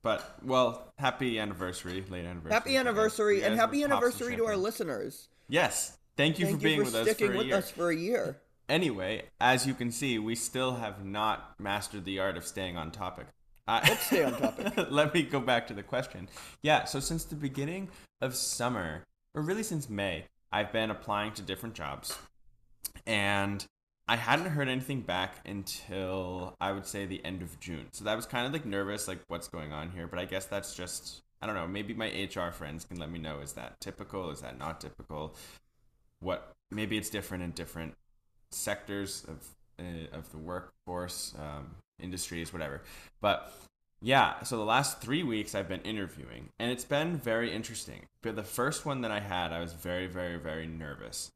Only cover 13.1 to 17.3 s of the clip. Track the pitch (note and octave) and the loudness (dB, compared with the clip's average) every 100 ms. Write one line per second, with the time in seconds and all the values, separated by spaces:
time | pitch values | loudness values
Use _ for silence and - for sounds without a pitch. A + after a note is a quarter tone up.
13.1 | - - - _ - - A2+ D3 G#3+ - | -6 -14 -18 _ -12 2 6 6 4 4
14.1 | F3+ C#3 A#2+ A#2 - G3 - - C#3 D3+ | 4 4 4 0 0 -2 0 2 4 6
15.1 | E3+ C#3 C#3 B2+ A#2+ A#2 G2+ G2+ B2 C3+ | 4 2 0 4 2 2 -8 -2 -2 -2
16.1 | G2 F#2 - - - D3 D3 - C#3 C3+ | -8 -12 -12 -16 -2 6 6 6 -2 0
17.1 | E3 - | -2 -4